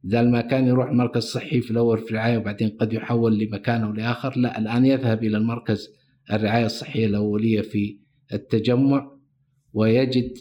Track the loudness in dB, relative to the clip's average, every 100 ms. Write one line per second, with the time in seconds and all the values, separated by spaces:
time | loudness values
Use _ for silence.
0 | 0 2 4 2 2 2 4 4 2 2
1 | 2 -2 -4 -8 -2 -2 0 2 2 2
2 | -2 -2 0 0 -2 -2 -4 -2 -2 -2
3 | -2 0 2 2 -2 -4 -2 -2 -2 -4
4 | -4 -4 -4 -2 -2 -2 -2 2 2 2
5 | 0 0 0 0 0 -2 -4 -4 -4 _
6 | _ _ _ -2 0 0 0 -4 -6 -2
7 | 0 0 0 0 2 0 0 -4 -4 -6
8 | _ _ _ -10 -2 -2 2 2 2 2
9 | -2 -20 _ _ _ _ _ 0 2 2
10 | 2 0 -2 -10